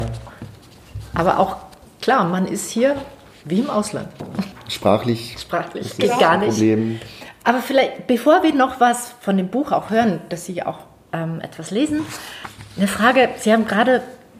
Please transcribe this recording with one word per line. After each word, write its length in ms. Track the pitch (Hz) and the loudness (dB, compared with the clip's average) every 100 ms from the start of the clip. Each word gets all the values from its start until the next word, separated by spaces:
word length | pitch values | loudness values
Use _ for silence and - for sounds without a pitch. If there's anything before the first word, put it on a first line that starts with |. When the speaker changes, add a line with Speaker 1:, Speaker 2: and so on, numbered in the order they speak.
| 113 - - - - - - - - - - | 0 -8 -14 -16 -18 -18 -20 -20 -16 -16 -8
Speaker 1:
Aber 260 | - 170 - | -2 2 2
auch 160 | 190 - - - - - | 0 -2 -12 -20 -20 -6
klar, 240 | - 254 170 | 0 2 2
man 200 | 185 185 | 0 -2
ist 240 | 202 - | -4 -4
hier 240 | 226 269 277 - - - - 147 | 0 0 0 -6 -16 -20 -16 -4
wie 140 | 185 | -2
im 100 | 277 | 0
Ausland. 380 | 208 208 - - - - 208 - - - | -2 -2 -6 -10 -12 -10 -6 -6 -10 -12
Speaker 2:
Sprachlich 680 | - - 107 123 117 - - | -2 2 2 2 -2 -4 -14
Speaker 1:
Sprachlich. 460 | - 170 - - - | -6 -6 -6 -8 -8
Speaker 2:
ist 120 | - | -2
Speaker 1:
Geht 100 | - | 0
Speaker 2:
das 100 | - | 4
Speaker 1:
gar 120 | 170 | 6
Speaker 2:
ein 80 | 170 | 4
Speaker 1:
nicht. 80 | 143 | 2
Speaker 2:
Problem. 500 | 107 110 110 113 113 - - - - - | 2 4 4 0 -4 -10 -18 -20 -4 0
Speaker 1:
Aber 140 | 247 | 0
vielleicht, 480 | 233 269 254 - - | 2 2 2 0 -2
bevor 360 | 240 294 339 | 2 4 6
wir 100 | 320 | 4
noch 260 | 294 262 262 | 2 0 4
was 320 | 214 - - - | 2 2 -6 -8
von 160 | - 190 | -2 0
dem 100 | 185 | 0
Buch 240 | 240 294 | -2 0
auch 200 | - - | -2 0
hören, 280 | 220 233 165 - | 2 2 0 -4
dass 160 | 170 - | -10 -8
Sie 160 | 175 | -6
auch, 160 | - - - - _ | -6 -8 -14 -20 _
ähm, 260 | 160 165 165 | -6 -6 -6
etwas 300 | - - 160 | -10 -12 -6
lesen, 300 | 202 302 302 311 - - - - - - - | -2 0 -2 -4 -10 -14 -14 -16 -16 -10 -2
eine 120 | 196 | 0
Frage. 420 | 196 226 262 247 - | 2 4 6 4 2
Sie 160 | 214 | 2
haben 120 | 220 214 | 2 2
gerade 360 | 202 247 247 - - - | 2 4 2 0 -14 -20